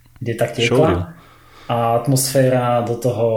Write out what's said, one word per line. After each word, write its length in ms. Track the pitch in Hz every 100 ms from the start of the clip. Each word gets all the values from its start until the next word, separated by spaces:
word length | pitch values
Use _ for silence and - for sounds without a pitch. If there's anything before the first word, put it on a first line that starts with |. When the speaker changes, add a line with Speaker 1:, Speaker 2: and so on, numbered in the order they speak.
| _ -
Speaker 1:
kde 140 | -
tak 160 | 113 -
tiekla. 180 | - 117 120
Speaker 2:
showreel. 240 | 160 87 85 - - - - - -
Speaker 1:
A 80 | 117 117
atmosféra 680 | 117 120 131 - 139 131 127 123 120
do 160 | 113 117
toho 300 | 127 107 117